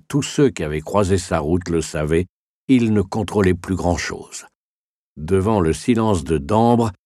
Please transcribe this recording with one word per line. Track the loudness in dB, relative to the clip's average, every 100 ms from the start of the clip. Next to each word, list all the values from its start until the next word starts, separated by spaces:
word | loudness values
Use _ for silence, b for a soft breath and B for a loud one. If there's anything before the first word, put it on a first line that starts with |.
| -4
tous | -4
ceux | -2 0 0
qui | 0
avaient | -4 -6
croisé | -2 0 2 0
sa | -2 -4
route | 0 -2 -2
le | -4
savaient, | -4 -4 0 0 -2 _ _ _ 0
il | 2 4
ne | 2
contrôlait | 0 -4 -2 2 2
plus | 0 -2 -2
grand-chose. | 0 -2 -4 -10 -14 -20 -20 _ _ _ _ _ _ -12
Devant | -2 0 2 2
le | 2
silence | 0 0 2 2 0
de | 0 -2
Dambre | 0 2 4 4 0 -4